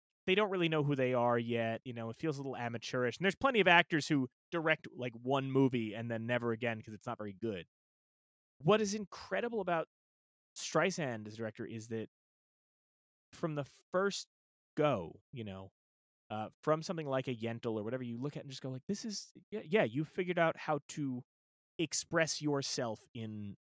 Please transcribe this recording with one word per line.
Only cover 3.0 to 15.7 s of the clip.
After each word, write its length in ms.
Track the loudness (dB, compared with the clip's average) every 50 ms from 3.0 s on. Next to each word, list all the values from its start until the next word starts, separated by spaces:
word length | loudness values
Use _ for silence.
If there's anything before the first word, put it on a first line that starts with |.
| 0 0 0
And 60 | 0 0
there's 120 | 0 0
plenty 240 | 2 2 2 4 6
of 60 | 8
actors 400 | 8 8 8 8 6 2 0 2 2
who 180 | 2 2 2 0 _ _ _ -6
direct, 360 | -4 0 2 2 0 0 -2 -12 -8
like, 180 | -6 -6 -6 -6
one 380 | -6 -2 0 0 2 2 2
movie 420 | 4 6 6 6 4 2 -2 -2 -4
and 160 | -4 -4 -4
then 160 | -4 -2 0
never 260 | 0 0 2 2 0
again 300 | 0 0 0 -2 -2 -4
'cause 120 | -8 -12 -14
it's 120 | -10 -8
not 120 | -8 -6
very 160 | -6 -6 -8 -8
good. 340 | -4 -4 -4 -2 -4 -6 _ _ _ _ _ _ _ _ _ _ _ _ _ _ _ _ _ _ -2
What 200 | 2 4 4 4
is 160 | 4 0 -2
incredible 640 | -4 -6 -8 -12 -14 -8 -4 -2 -2 -2 -2 -2 -2
about 300 | -2 0 0 0 -2 -4 _ _ _ _ _ _ _ _ _ _ _ _ -12
Streisand 720 | -10 -4 0 2 2 2 2 2 0 -2 -2 -2 -4 -6
as 60 | -8 -8
a 40 |
director 280 | -6 -6 -6 -6 -6 -8
is 240 | -8 -8 -8 -8 -6
that 200 | -6 -6 -6 -6 _ _ _ _ _ _ _ _ _ _ _ _ _ _ _ _ _ _ _ _ _ _ _ _ -12
from 220 | -6 -6 -4 -4
the 100 | -4 -6 -8 -10 -20 _ _
first 360 | -2 0 0 0 -2 -4 -10 _ _ _ _ _ _ _ _ _ -2
go, 420 | 2 2 2 2 0 -2 -6 -10 -14 _ _ -12
you 100 | -10 -10
know, 280 | -8 -10 -12 -12 -16